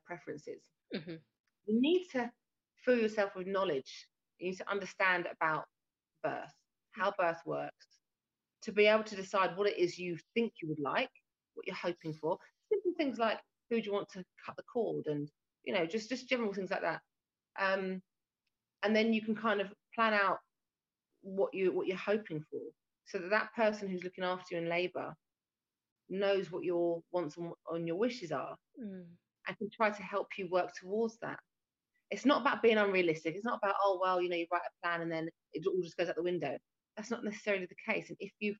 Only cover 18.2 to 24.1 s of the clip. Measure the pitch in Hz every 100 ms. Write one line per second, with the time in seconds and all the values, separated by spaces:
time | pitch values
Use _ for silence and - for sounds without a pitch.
18.2 | _ _ _ _ _ - 208 214 226 220
19.2 | 220 214 226 202 196 - _ - 226 208
20.2 | 196 - - _ _ _ _ _ _ _
21.2 | 196 190 190 185 185 180 175 185 - 214
22.2 | 214 156 - - - - _ _ - 196
23.2 | 175 214 226 240 214 208 202 185 180